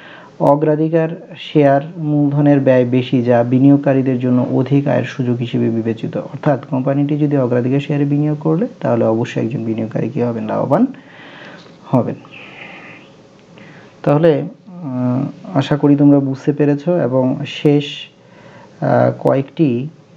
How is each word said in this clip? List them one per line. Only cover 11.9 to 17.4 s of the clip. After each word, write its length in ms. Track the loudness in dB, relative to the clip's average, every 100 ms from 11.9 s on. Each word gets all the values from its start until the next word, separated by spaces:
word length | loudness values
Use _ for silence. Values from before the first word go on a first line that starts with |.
| -2 -2 -8 -16 -20 -20 -20 -20 -20 -20 -20 -20 -20 -20 -20 -20 -20 -20 -20 -20 -4
তাহলে, 440 | 0 4 4 2 -2 -12 -20
উম, 580 | -14 -8 -4 -2 -2 -4 -8 -4
আশা 240 | -2 0 2
করি 180 | 4 6
তোমরা 240 | 6 6
বুঝতে 340 | 2 -2 -4
পেরেছ 360 | 0 0 0 0
এবং 460 | 0 0 0 0 -4